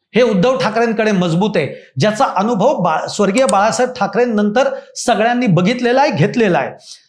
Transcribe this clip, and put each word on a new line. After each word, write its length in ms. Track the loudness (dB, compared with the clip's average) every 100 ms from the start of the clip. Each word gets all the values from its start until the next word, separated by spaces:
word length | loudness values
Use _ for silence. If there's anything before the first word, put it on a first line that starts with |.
| _ 0
हे 60 |
उद्धव 360 | 2 2 0 0
ठाकरेंकडे 540 | -2 -2 -2 0 0
मजबूत 380 | 0 0 0 0 -2
आहे, 360 | -4 -8 -12 -2
ज्याचा 260 | 0 2 0 0
अनुभव 420 | -2 0 0 0
बा-, 300 | 0 -2 -4
स्वर्गीय 380 | -2 0 2 2
बाळासाहेब 420 | 2 2 0 -4 -2
ठाकरेंनंतर 680 | -4 0 0 0 0 0 -2 -4 -12 -6
सगळ्यांनी 520 | -2 0 0 0 2
बघितलेला 540 | 2 2 0 0 2
आहे, 100 | 2
घेतलेला 480 | 2 0 2 0 0
आहे. 100 | -2 -8 -20 -20